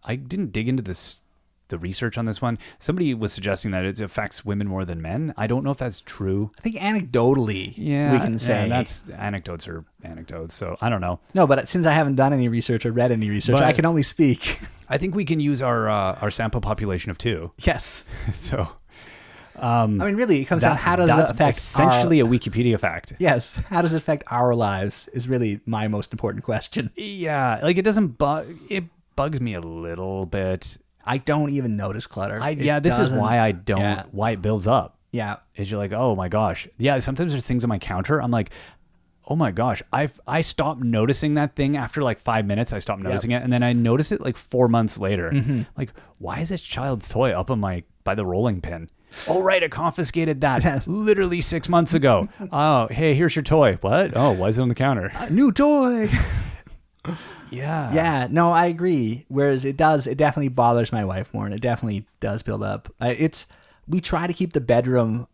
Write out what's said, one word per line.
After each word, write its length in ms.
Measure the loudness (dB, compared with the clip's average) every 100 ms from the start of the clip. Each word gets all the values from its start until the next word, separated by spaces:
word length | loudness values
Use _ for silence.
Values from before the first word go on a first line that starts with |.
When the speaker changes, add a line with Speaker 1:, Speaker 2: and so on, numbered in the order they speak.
Speaker 1:
I 140 | -10 -8
didn't 360 | -8 -6 -4
dig 140 | -4 -2
into 120 | -2
this, 380 | -4 -8 -8 -12 _ _ _ _ -12
the 100 | -8
research 400 | -6 -4 -4 -4
on 80 | -4
this 160 | -2
one. 160 | -4 -4 -10 -12
Somebody 340 | -4 -2 0
was 180 | 0 -4
suggesting 380 | -4 -4 -2 -2
that 120 | -2 -2
it 120 | -4
affects 460 | -6 -6 -8 -8
women 240 | -6 -4 -4
more 160 | -4
than 160 | -6 -6
men. 320 | -6 -6 -6 -4
I 80 | -2
don't 180 | -2
know 60 | -2
if 80 | -4
that's 240 | -6 -8
true. 480 | -16 -6 -2 -2 -2 _
Speaker 2:
I 20 |
think 160 | -8 -4
anecdotally, 960 | -2 -2 0 2 4 4 2 -2 -6 -8
Speaker 1:
Yeah, 340 | -4 0 2
Speaker 2:
we 60 | 2
can 140 | 2
Speaker 1:
yeah, 60 | -2
Speaker 2:
say. 300 | -2 0 0
Speaker 1:
that's, 400 | 0 -2 -8 -14
anecdotes 580 | -10 -6 -6 -8 -12 -10
are 160 | -14 -14 _
anecdotes, 480 | -16 -16 -14 -12 -12
so 220 | -10 -8 -4
I 80 | -2
don't 100 | -2
know. 180 | -2 -6 _
Speaker 2:
No, 120 | 2 4
but 200 | 4 2
since 160 | 0 4
I 60 |
haven't 240 | 4 4 4
done 180 | 4
any 140 | 4 2
research 340 | 0 0 -2
or 80 | 0
read 180 | 2 2
any 200 | 2 0
research, 240 | 0 2 4
Speaker 1:
But 80 |
Speaker 2:
I 80 | 6
can 140 | 4 4
only 160 | 2
speak. 560 | 0 2 4 4 -2 -6 -10
<laughs> 140 | -18 -6
Speaker 1:
I 80 | -4
think 160 | -2
we 100 | -2
can 160 | -2 0
use 220 | 0 0
our, 260 | 0 0 0
uh, 300 | 0 0 -2
our 100 | -4
sample 300 | -2 -2 -2
population 500 | -2 -2 -2 -2 -4
of 60 | -4
two. 360 | -4 -4 -6 -4
Speaker 2:
Yes. 400 | -2 -2 -6 -14 -14 -10
Speaker 1:
<laughs> 140 | -8
So, 340 | -6 -6 -4 -4 -8 -20 -20 -20 -20 -20 -20 -20 -6
um, 440 | 0 2 2 2
Speaker 2:
I 60 | 0
mean, 100 | 0
really, 240 | 2 2
it 60 | 2
comes 160 | 2
down, 140 | 2 2
Speaker 1:
that, 60 |
Speaker 2:
how 140 | 2 4
does 120 | 4
Speaker 1:
that's 220 | 6 4
Speaker 2:
it 40 |
affect 220 | 4 2 2
Speaker 1:
essentially 640 | -2 4 6 6 6 6
Speaker 2:
our 40 | 6
Speaker 1:
a 40 |
Wikipedia 480 | 4 0 0 2 2
fact. 320 | 0 -4 -12 0
Speaker 2:
Yes. 360 | 2 2 0 -8 -4
How 140 | 0
does 100 | 0
it 60 | 0
affect 260 | -2 -4 -2
our 240 | 0 2
lives 540 | 2 0 0 -4 -6 -10
is 160 | -8 -2
really 320 | 0 0 -2 -4
my 220 | -4 -2
most 240 | -2 -6
important 320 | -6 -6 -6
question. 460 | -4 -4 -4 -6 -6 -6
Speaker 1:
Yeah. 640 | -10 -6 -4 0 0 0
Like, 140 | 0 2
it 60 |
doesn't 340 | 2 2 0 0
bu-, 400 | -2 -2 -6 -16 -8
it 160 | -8 -8 _ _
bugs 260 | -4 -4 -2
me 140 | -4
a 60 | -6
little 640 | -8 -10 -8 -8 -6 -6 -4
bit. 520 | -4 -2 -4 -6 -16 _ _
Speaker 2:
I 140 | -4 -4
don't 320 | 0 0 0
even 260 | -2 -2 -4
notice 300 | -4 -6 -10
clutter. 320 | -6 -6 -4
Speaker 1:
I, 100 | -6
Speaker 2:
It 80 | -2
Speaker 1:
yeah, 200 | 0 2
this 140 | 2
is 60 | 2
Speaker 2:
doesn't 180 | 2 2
Speaker 1:
why 220 | 2 4
I 120 | 2
don't, 280 | 0 -2 0
Speaker 2:
Yeah. 240 | 0 -2 -6
Speaker 1:
why 200 | -4 -2
it 120 | -2
builds 240 | 0 0 2
up. 320 | 2 0 _ _
Speaker 2:
Yeah. 260 | -6 -6 -8 _
Speaker 1:
Is 160 | -10 -6
you're 80 | -4
like, 120 | -4
"Oh 240 | 0 0 0
my 120 | 0
gosh." 380 | 0 0 -2 -10 -4
Yeah, 200 | 0 0
sometimes 320 | -2 -2 -2
there's 140 | -2 -2
things 180 | -2
on 40 | 0
my 100 | -2
counter. 440 | -4 -4 0 0
I'm 80 | 0
like, 200 | 0 -2 -8 -20 _ _ _ _ _ -6
"Oh 80 | 0
my 140 | 0
gosh." 320 | 0 -2 -2 -4
I've, 260 | -4 -4 -6 -6
I 140 | -4
stopped 420 | -2 -2 -4 -2
noticing 520 | 0 2 2 2 0
that 200 | 0 0
thing 220 | -2 -2 -2
after, 260 | -4 -2
like, 160 | -2 -2
five 280 | -2 0 0
minutes. 260 | 0 -2
I 60 | -4
stopped 220 | -4 -6
Speaker 2:
Yep. 60 | -2
Speaker 1:
noticing 220 | -2 0
it. 100 | -2
And 100 | 0
then 100 | 2
I 120 | 4
notice 360 | 4 4 4 2
it, 100 | -2
like, 160 | -4 -6
four 300 | -4 2 4
months 280 | 4 2 0
later. 320 | -2 0 0
Speaker 2:
Mm-hmm. 320 | 0 0 -2 -4 -8
Speaker 1:
Like, 160 | -10 -10 -20 _
"Why 200 | -10 -6
is 80 | -6
this 140 | -6
child's 460 | -6 -6 -4 -4 -4
toy 240 | 0 2
up 180 | 2 0
on 100 | 0
my, 220 | 0 -4 -8 _
by 100 | -4
the 100 | -2
rolling 380 | 0 0 0 -2
pin?" 260 | -6 -10 -12 _ _ -12 -2
Oh, 140 | 2
right. 200 | 4 2
I 60 | 0
confiscated 720 | -2 -2 -2 -2 0 0 2
that 220 | 2 4
Speaker 2:
<laughs> 220 | 2 0 -2
Speaker 1:
literally 560 | -2 2 4 4 0
six 260 | 0 -2 2
months 240 | 4 4
ago. 360 | 4 6 4 2 -8 -6
"Oh, 340 | 2 4 4 2
hey, 220 | 2 2
here's 200 | 4 4 2
your 60 |
toy." 320 | 2 6 6 4
"What?" 300 | 2 2 2 4
"Oh, 140 | 4
why 140 | 4 2
is 80 | 2
it 40 |
on 60 | 2
the 60 | 2
counter?" 340 | 2 2 -2 -6
Speaker 2:
A 120 | 0
new 200 | 4 4
toy. 580 | 4 4 4 4 2 2
<laughs> 40 | 2 0 -2 -4 -10 -16 -20 _ _ -10 -10 -10 -20 -14
Speaker 1:
Yeah. 420 | -8 -4 -4 0
Speaker 2:
Yeah, 360 | 0 2 0 0
no, 200 | 2 4
I 140 | 4 2
agree. 600 | 2 0 2 0 -4 -4
Whereas 380 | 0 2 2 -2
it 100 | 2
does, 300 | 4 4 0
it 100 | 2
definitely 320 | 2 2 -2
bothers 420 | 2 4 4 2
my 140 | -2
wife 300 | -2 -4 -4
more, 100 | -6
and 80 | -6
it 80 | -4
definitely 460 | -2 -2 -2 -6 -8 -8
does 240 | -6 -6
build 200 | -6 -6
up. 280 | -6 -6 -10 -6
Uh, 140 | -4 0
it's, 260 | 0 -2 -14 _ _ _ -4
we 140 | -4
try 260 | -2 -2 -2
to 60 |
keep 220 | -2 -2
the 60 | -2
bedroom 640 | 2 2 4 2 2 -2 -6